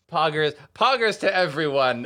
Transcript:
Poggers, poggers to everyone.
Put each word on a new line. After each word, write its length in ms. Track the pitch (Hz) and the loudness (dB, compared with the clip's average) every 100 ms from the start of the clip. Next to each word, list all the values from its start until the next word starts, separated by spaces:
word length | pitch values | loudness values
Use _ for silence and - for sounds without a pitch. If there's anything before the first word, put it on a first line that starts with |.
| _ | _
Poggers, 420 | 165 156 151 151 - - - | -2 -2 0 -4 -4 -16 -2
poggers 440 | 240 254 220 196 | 0 2 0 0
to 140 | 190 185 | 0 0
everyone. 720 | 175 143 151 135 127 120 | 0 0 0 2 2 0